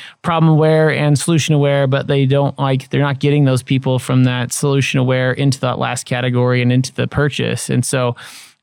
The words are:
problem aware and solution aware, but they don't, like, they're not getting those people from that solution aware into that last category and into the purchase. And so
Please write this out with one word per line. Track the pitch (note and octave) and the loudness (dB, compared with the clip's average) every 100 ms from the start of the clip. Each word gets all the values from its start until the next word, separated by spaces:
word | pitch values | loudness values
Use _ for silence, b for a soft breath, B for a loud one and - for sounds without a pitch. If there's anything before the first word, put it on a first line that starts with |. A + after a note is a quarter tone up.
| B B | B B
problem | - E3 D#3+ | -4 2 4
aware | D#3 D#3 D#3 D#3 | 4 4 4 2
and | C3+ D3 C#3+ | 2 0 0
solution | - E3 - | 0 0 2
aware, | D3+ C#3+ C#3 C#3 | 2 2 2 0
but | C#3 - | 0 0
they | C#3 C3+ | 0 2
don't, | C#3 C#3 C3+ | 2 0 -2
like, | C#3 C3+ - | -2 -2 -2
they're | C3+ | -2
not | C#3+ C3+ | -2 0
getting | C#3+ D3 C3+ | 0 2 2
those | B2+ | 2
people | - C3 C3 B2+ | 0 -2 0 -2
from | - C3 | 0 2
that | B2+ B2 A#2+ | 2 0 -4
solution | - D3 C#3 C3 C#3 | -4 -2 0 0 0
aware | B2+ B2+ B2+ | 0 0 0
into | B2 C#3 B2+ | 0 0 0
that | B2+ - | -2 -2
last | B2 B2 - | -4 -6 -6
category | B2 B2+ B2 B2 B2 | -4 -2 0 0 2
and | B2 | 2
into | B2+ C3 - | 2 0 -4
the | B2 | -4
purchase. | - D3 - A#2 A#2 - | -2 -2 -2 -4 -4 -4
And | C3 B2+ | -2 -2
so | C3+ B2 B2 B B B B | -2 -2 -4 B B B B